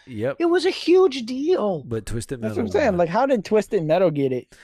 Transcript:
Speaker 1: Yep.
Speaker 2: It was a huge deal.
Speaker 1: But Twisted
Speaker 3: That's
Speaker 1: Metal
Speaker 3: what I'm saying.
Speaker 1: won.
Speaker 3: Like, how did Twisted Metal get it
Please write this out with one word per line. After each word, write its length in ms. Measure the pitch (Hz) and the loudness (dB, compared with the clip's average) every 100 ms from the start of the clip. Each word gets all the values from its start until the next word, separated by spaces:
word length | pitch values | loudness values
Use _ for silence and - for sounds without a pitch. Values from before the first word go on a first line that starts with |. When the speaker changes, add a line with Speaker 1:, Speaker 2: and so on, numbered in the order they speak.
| - | -12
Speaker 1:
Yep. 300 | 214 - - | -6 -4 -2
Speaker 2:
It 60 | 339 | 0
was 200 | 349 349 | 2 0
a 40 | |
huge 560 | - 320 370 370 262 226 | -2 4 4 4 0 -6
deal. 580 | 254 311 359 208 160 | -4 -2 0 0 -4
Speaker 1:
But 220 | 120 110 - | -6 -8 -6
Twisted 360 | 113 - 127 | -8 -6 -8
Speaker 3:
That's 100 | - | -4
Speaker 1:
Metal 120 | 107 | -4
Speaker 3:
what 40 | 220 | -2
I'm 40 | |
saying. 140 | 403 254 | 0 2
Speaker 1:
won. 100 | 175 | 2
Speaker 3:
Like, 120 | 165 | 0
how 160 | 208 277 | 0 2
did 180 | 240 - | 0 2
Twisted 380 | 214 - 196 | 0 2 -2
Metal 280 | 156 180 175 | 2 2 2
get 200 | 147 135 | 2 -2
it 200 | 123 - - | -2 -8 -20